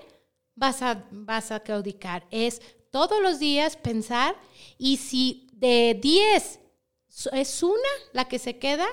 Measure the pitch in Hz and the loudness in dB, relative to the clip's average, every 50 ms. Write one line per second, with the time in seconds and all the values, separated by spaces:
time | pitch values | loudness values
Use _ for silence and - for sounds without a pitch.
0 | - - _ _ _ _ _ _ _ _ _ 233 269 269 254 262 254 247 233 196 | -8 -20 _ _ _ _ _ _ _ _ _ -2 -2 -2 0 0 -2 -4 -4 -4
1 | - - - 202 214 208 220 226 220 - 220 214 214 - 214 202 196 202 196 - | -8 -16 -18 -18 -8 -6 -6 -6 -4 -6 -10 -10 -6 -6 -6 -4 -4 -6 -10 -10
2 | - 180 175 180 - _ - 220 226 240 233 - - - _ _ _ _ - 262 | -10 -8 -8 -8 -10 _ -4 -2 -2 -2 -2 -6 -16 -20 _ _ _ _ 0 0
3 | 311 370 427 427 392 370 339 262 294 294 285 285 302 320 311 - - 240 233 220 | 2 2 2 2 2 2 0 2 0 2 2 2 2 0 -2 -4 -6 -4 -4 -4
4 | 214 - 233 240 254 302 403 - - - _ - - - - _ 254 262 269 254 | -4 -2 -2 0 0 0 -2 -6 -12 -20 _ -20 -20 -20 -14 _ 0 0 0 0
5 | - - - 254 262 254 254 - _ - - 196 240 254 240 240 233 233 233 - | -2 -4 0 0 0 0 0 -4 _ -20 -8 -2 2 4 6 6 6 4 2 2
6 | - 277 320 381 415 427 415 339 - - - - _ _ _ _ _ _ _ _ | 2 4 6 6 6 6 4 2 2 -2 -14 -18 _ _ _ _ _ _ _ _
7 | _ _ _ - - - 269 262 277 - - - - 349 403 453 508 554 554 554 | _ _ _ -8 -8 -4 -2 -2 -2 -2 -2 0 0 2 2 2 0 0 -2 -4
8 | - - - 247 254 247 - 247 - 247 240 - - 269 285 302 349 427 | -8 -8 -4 -4 -4 -4 -4 -6 -6 -8 -8 -4 -2 -2 0 0 -2 -4